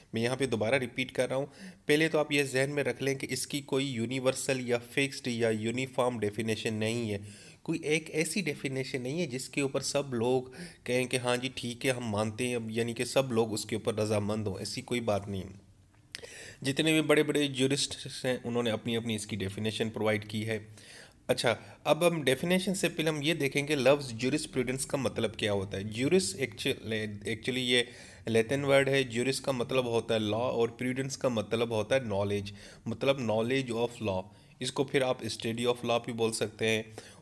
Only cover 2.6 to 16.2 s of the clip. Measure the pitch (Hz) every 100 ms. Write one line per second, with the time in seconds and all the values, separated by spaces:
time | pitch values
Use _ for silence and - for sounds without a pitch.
2.6 | 135 147 127 120 135 135 - 127 - 147
3.6 | 135 135 139 117 117 131 127 123 - 131
4.6 | 120 120 120 - 139 - 127 113 117 110
5.6 | 110 120 131 - 123 120 104 104 113 107
6.6 | 117 107 110 117 113 101 104 - - -
7.6 | - 165 143 160 160 156 160 214 156 143
8.6 | 139 131 131 131 123 160 160 123 - -
9.6 | 139 139 135 143 139 120 120 131 127 -
10.6 | 175 - - 123 127 131 123 123 127 -
11.6 | 120 117 139 123 117 104 110 107 123 123
12.6 | 113 110 117 117 123 139 135 113 117 104
13.6 | - 110 123 110 107 107 104 107 104 92
14.6 | - - - 123 113 101 101 98 87 -
15.6 | - - _ _ _ -